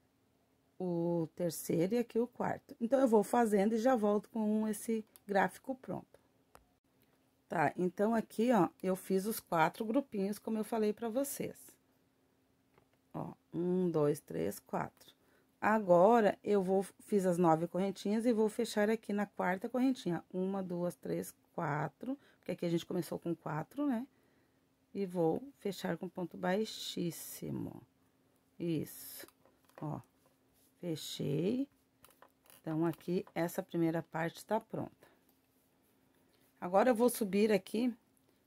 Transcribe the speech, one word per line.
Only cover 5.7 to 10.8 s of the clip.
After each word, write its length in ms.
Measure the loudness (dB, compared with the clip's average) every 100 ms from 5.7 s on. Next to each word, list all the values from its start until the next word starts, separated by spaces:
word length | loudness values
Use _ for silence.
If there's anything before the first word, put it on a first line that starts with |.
| -10
pronto. 300 | -8 -10 -12 -20 _ _ _ -20 _ _ _ _ _ _ _ _ _
Tá, 220 | 0 0 2
então 360 | -2 0 0
aqui, 380 | 0 -2 0 2
ó, 160 | 4 2 0
eu 100 | -4
fiz 320 | -4 0 -2 -2
os 140 | -6
quatro 460 | -2 2 2 0 -2
grupinhos, 520 | -2 -2 -2 -4 -4
como 200 | -6 -4
eu 80 | -2
falei 260 | -2